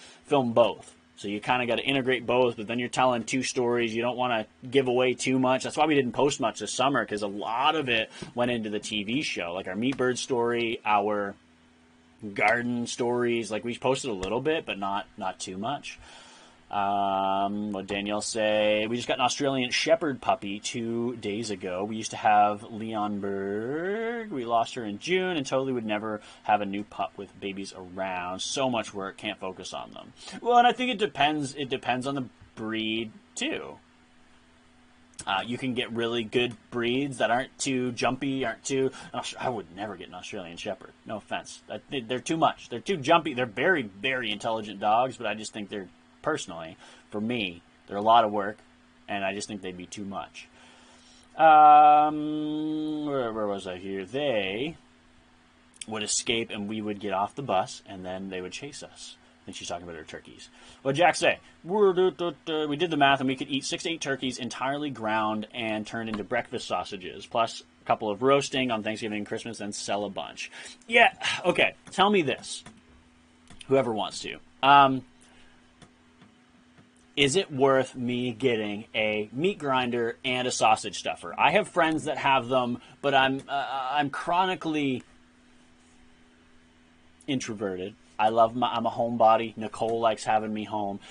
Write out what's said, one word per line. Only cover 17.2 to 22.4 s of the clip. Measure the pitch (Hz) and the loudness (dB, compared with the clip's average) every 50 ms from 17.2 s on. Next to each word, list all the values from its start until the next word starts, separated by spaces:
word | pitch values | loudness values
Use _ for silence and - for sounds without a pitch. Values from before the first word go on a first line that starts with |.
| 98 98 98 98 101 101 104 104 104 107 | 2 2 2 2 0 0 -2 -4 -4 -4
what | 101 95 95 98 | -6 -6 -6 -4
Danielle | 101 101 101 104 104 107 | -4 -4 -2 -2 -2 -2
say? | 104 - - 113 107 107 107 107 107 107 107 107 110 113 | -2 -4 -2 0 2 4 4 4 4 4 4 4 2 0
We | 120 120 | -2 -2
just | 117 - | -2 -2
got | 143 127 | 0 0
an | 127 | 0
Australian | 120 - - 143 135 135 131 123 123 | 0 0 0 0 0 0 0 0 -2
Shepherd | 107 - - 156 160 - 175 151 131 110 | -2 0 2 4 4 4 2 0 -4 -2
puppy | - - 95 - - 98 98 104 | -2 -2 -2 0 -2 -4 -6 -6
two | - - - 123 113 113 117 117 117 123 127 | -6 -6 -6 -4 -4 -4 -2 -2 -2 -4 -4
days | 117 107 104 101 107 117 107 | -4 -4 -4 -4 -4 -4 -4
ago. | 101 90 98 92 90 90 104 | -6 -6 -6 -4 -4 -4 -4
We | 107 110 | -4 -4
used | 110 107 - | -6 -6 -8
to | - 104 | -6 0
have | - 110 104 104 | 4 6 8 8